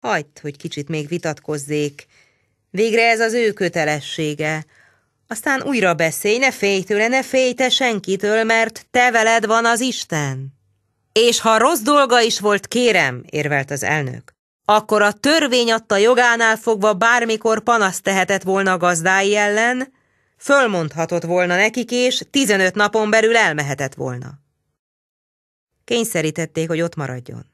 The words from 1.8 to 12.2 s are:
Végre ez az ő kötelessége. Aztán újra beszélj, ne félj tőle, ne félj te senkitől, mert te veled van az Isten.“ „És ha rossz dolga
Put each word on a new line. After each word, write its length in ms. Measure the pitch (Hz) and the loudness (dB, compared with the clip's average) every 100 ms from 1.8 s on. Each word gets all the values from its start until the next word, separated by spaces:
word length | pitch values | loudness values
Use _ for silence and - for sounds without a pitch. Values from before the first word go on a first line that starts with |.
| 147 143 - _ _ _ _ _ _ | -4 -6 -20 _ _ _ _ _ _
Végre 380 | 185 226 226 233 | -2 0 2 2
ez 120 | 226 | 2
az 120 | 226 | 2
ő 200 | 233 226 | 2 0
kötelessége. 1120 | 202 180 175 151 151 139 - 156 147 151 156 156 _ _ _ _ _ _ | 0 -2 0 -2 -2 -6 -6 -6 -4 -4 -6 -8 _ _ _ _ _ _
Aztán 360 | 220 - 269 | -8 -4 -4
újra 320 | - 262 185 | -2 0 2
beszélj, 440 | 165 165 - 202 220 | 2 -2 -2 -2 0
ne 140 | 262 | 0
félj 300 | - 202 196 | 0 -2 -2
tőle, 260 | 180 208 220 | -2 -2 0
ne 140 | 262 | 0
félj 300 | 254 262 254 | 0 0 0
te 160 | 247 254 | 0 0
senkitől, 760 | - 254 220 185 190 208 214 | 0 0 -2 -4 -4 0 0
mert 420 | 220 226 226 220 - | 2 0 0 -4 -4
te 200 | 247 247 | 2 2
veled 360 | 233 220 233 214 | 4 2 2 2
van 180 | 226 233 | 2 2
az 140 | 233 | 2
Isten.“ 760 | 262 - - 160 143 131 135 _ _ _ _ _ _ | 0 -4 -6 -4 -4 -6 -10 _ _ _ _ _ _
„És 280 | - 233 233 | 2 2 2
ha 180 | 226 220 | 2 4
rossz 220 | 254 330 | 4 2
dolga 400 | 214 294 269 240 | 2 2 4 4